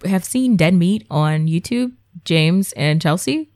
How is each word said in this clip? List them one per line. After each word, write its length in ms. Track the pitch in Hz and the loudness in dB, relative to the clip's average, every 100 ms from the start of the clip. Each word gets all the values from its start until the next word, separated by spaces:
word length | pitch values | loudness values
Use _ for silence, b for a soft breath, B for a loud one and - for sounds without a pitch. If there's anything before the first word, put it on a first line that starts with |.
| 185 | -4
have 200 | 190 185 | -2 -2
seen 300 | 254 254 208 | -2 0 2
Dead 180 | 165 | 4
Meat 320 | 185 175 214 - | 4 2 0 -2
on 340 | 147 151 156 156 | -2 0 0 0
YouTube, 460 | 165 - 240 247 254 _ 175 | -2 -2 -4 -4 -8 _ -16
James 480 | - 160 156 185 190 | -2 2 2 2 -2
and 280 | - 147 151 | -2 -2 0
Chelsea, 520 | 160 160 - 294 311 | 0 -2 -2 -4 -6